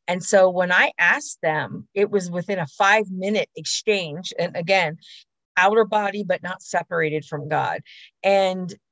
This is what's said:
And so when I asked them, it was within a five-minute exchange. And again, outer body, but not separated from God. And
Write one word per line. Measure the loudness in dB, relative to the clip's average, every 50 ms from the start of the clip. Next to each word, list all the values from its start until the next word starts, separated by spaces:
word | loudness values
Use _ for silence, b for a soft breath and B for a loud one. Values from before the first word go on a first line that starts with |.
| B -6
And | -6 -4 -2
so | 2 6 6 6 6
when | 4 2 0 2
I | 4 4 2 2 2 0
asked | 2 2 2 0 -2 -10 -10 -4
them, | -2 -2 0 -2 -2 -6 -8 -12 -14 _ -2
it | -2 -2 0
was | 0 -2 -2 -2
within | -6 -6 -4 -4 -4 -4
a | -4 -6
five-minute | -2 0 2 4 4 4 2 -2 -6 -6 -4 -2 -2 -2 -2 -4 -6
exchange. | -12 -8 -6 -6 -4 0 0 0 0 0 -6 -8 -10 -12 -10 -6 -6
And | -6 -4 -4
again, | -4 -2 0 2 2 2 0 -4 -8 B B B B B B _ _ _ _ 0 4
outer | 4 4 6 4 2
body, | 4 2 0 0 0 -4 -4 -2
but | -2 -2 -2 -4
not | -8 -10 -10
separated | -10 -4 -4 -4 -4 -2 -2 -2 -2 -2 -2 -4 -6
from | -6 -10 -10 -6 -4
God. | -2 -2 -2 -2 -4 -6 -10 B B B B B B _
And | 0 2 4 4 2 2 0 -4 -6 -10 -12 -14 _ _